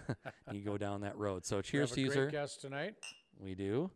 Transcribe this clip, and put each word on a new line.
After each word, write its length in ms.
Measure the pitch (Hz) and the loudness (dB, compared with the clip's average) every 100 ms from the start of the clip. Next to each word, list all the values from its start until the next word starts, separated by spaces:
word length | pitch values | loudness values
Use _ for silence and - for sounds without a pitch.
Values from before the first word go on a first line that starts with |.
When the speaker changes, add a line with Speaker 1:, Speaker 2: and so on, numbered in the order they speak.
| - 123 131 - - | -6 -6 -6 -12 -8
Speaker 1:
You 100 | 101 | -4
go 140 | 101 101 | -2 0
down 260 | 101 101 | 0 0
that 140 | 101 104 | -2 0
road. 300 | 104 92 - | 0 0 0
So 100 | 101 | 0
Speaker 2:
We 40 | |
Speaker 1:
cheers, 280 | - 143 143 | 2 2 2
Speaker 2:
have 80 | 127 | 2
a 40 | |
great 100 | 135 | 2
Speaker 1:
Caesar. 140 | 139 135 | 4 4
Speaker 2:
guest 300 | 147 143 - | 2 -2 -6
tonight. 340 | 139 139 175 214 - - _ - | -8 -4 -6 -6 -14 -16 _ -12
Speaker 1:
We 160 | 98 | -8
do. 340 | 92 98 113 185 | -2 2 2 0